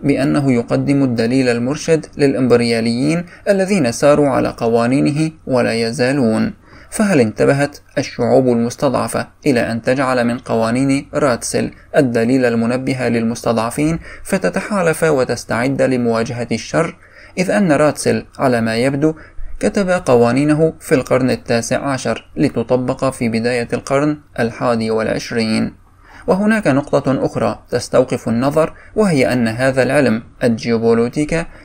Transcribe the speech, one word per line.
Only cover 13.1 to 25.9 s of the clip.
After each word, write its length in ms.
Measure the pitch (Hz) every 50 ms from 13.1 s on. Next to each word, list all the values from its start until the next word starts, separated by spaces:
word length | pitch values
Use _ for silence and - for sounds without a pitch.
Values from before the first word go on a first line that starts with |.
| 117 117 113 113 120 - - 123 113 113 110 117 - 143 147 156 165 160 - - - - -
فتتحالف 800 | - 196 185 - 180 - 196 - - 214 196 175 160 156 - 170
وتستعد 800 | 160 151 131 123 - 120 117 - - 117 113 123 139 135 135 135
لمواجهة 640 | 131 131 123 120 117 113 113 113 113 117 120 117 - 117
الشر؟ 440 | 110 - - - 151 165 175 - - - - - - - - - 180
إذ 120 | 180 -
أن 220 | 165 208 196 165 143
راتسل 540 | 135 151 147 - - - 120 113 110 - - - -
على 220 | 139 131 120 113
ما 160 | 113 113 113
يبدو 380 | 117 123 139 143 139 151 156 156 - - - - - - - - -
كتب 300 | - 208 - 214 196 180
قوانينه 840 | 180 180 175 - 127 117 117 117 120 135 147 151 151 151 160 160 - -
في 140 | - - 160
القرن 360 | 131 123 - 139 127 131 123
التاسع 480 | 117 117 - - 120 117 - - 127 -
عشر 520 | - 139 135 127 - 117 110 - - - -
لتطبق 720 | - 151 131 - 120 113 - 127 127 127 127 131 - 135 135
في 180 | 131 - 127 113
بداية 400 | 110 113 113 120 127 120 120 117 123
القرن 460 | - - - 135 139 147 151 147 147 - _ - -
الحادي 520 | 117 113 - - 131 123 117 113 110 110
والعشرين. 920 | 110 110 110 - - 143 - - 127 117 110 110 110 110 - - - - - -